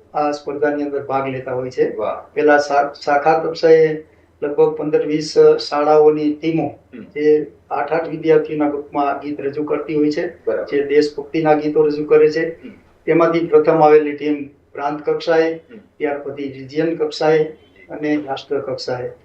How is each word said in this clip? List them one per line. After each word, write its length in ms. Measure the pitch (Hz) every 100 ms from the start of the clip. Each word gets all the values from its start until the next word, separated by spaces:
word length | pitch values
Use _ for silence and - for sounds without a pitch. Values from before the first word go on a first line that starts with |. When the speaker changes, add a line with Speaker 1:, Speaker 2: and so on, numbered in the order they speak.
| _
Speaker 1:
આ 160 | 156 147
સ્પર્ધાની 520 | 147 - 139 147 147
અંદર 240 | 143 139 -
ભાગ 220 | 135 135
લેતા 240 | 127 131
હોય 180 | 127 127
છે. 260 | 147 151 104
Speaker 2:
વાહ. 380 | 104 - -
Speaker 1:
પહેલા 240 | 147 147 143
શા-, 440 | - 143 143 -
શાખા 340 | - 143 156 160
કક્ષાએ 680 | 160 - 165 160 156 151 - _ _ -
લગભગ 320 | 147 147 156 151
પંદર 300 | 151 156 147
વીસ, 320 | 156 151 156
અ, 180 | 156 151
શાળાઓની 760 | - 147 151 151 151 151 151
ટીમો 440 | 147 160 160 143 - _
Speaker 2:
હમ. 80 | 120
Speaker 1:
જે 500 | - 147 151 151 143 - -
આઠ 220 | 143 143
આઠ 160 | 160 160
વિદ્યાર્થીઓના 600 | 156 160 151 151 151 -
ગ્રુપમાં 480 | - - 147 143 139
ગીત 220 | 147 143
રજૂ 240 | 139 147
કરતી 300 | 151 151 -
હોય 160 | 151 151
છે, 340 | 151 180 -
Speaker 2:
બરાબર. 200 | - -
Speaker 1:
જે 200 | - 143
દેશભક્તિના 720 | 139 147 147 - - 160 156
ગીતો 280 | 151 151 151
રજૂ 220 | 151 147
કરે 260 | 151 151 156
છે. 320 | 160 165 165
Speaker 2:
હમ. 80 | 131 - _ _ -
Speaker 1:
તેમાંથી 400 | 160 165 165 160
પ્રથમ 360 | 151 156 160
આવેલી 300 | 151 151 147
ટીમ 360 | 143 147 147 135 _ _
પ્રાંત 380 | 139 143 151 156
કક્ષાએ, 440 | 156 - 165 160
Speaker 2:
હમ. 220 | 165 - 113 _ -
Speaker 1:
ત્યાર 200 | 151 143
પછી 340 | 143 147 135
રિજિયન 440 | 131 131 147 165 156
કક્ષાએ 480 | 151 - 156 156 151 - _ _ -
અને 260 | 151 151 147 135
રાષ્ટ્ર 340 | 135 - 139
કક્ષાએ. 480 | 131 127 - 123 127
આ 40 | -